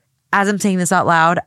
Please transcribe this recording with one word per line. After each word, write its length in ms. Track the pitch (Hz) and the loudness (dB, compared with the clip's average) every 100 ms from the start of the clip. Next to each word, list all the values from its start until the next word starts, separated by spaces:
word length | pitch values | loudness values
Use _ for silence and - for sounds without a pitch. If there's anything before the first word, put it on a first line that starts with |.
| _ _ - 202 | _ _ -4 -2
As 120 | 196 | 0
I'm 100 | 202 | 0
saying 200 | 208 185 | -2 -2
this 120 | 175 | 0
out 160 | 185 127 | 0 2
loud, 320 | 165 165 180 | 2 2 0